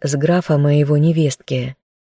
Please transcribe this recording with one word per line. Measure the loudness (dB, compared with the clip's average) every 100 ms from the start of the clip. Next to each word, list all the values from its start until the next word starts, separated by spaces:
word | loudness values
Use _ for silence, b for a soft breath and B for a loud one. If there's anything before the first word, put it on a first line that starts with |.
с | -6 -2
графом | 0 0 0 0 2
о |
его | 2 2 2
невестке. | 2 2 0 -4 -8 -8 -8 -12 _ _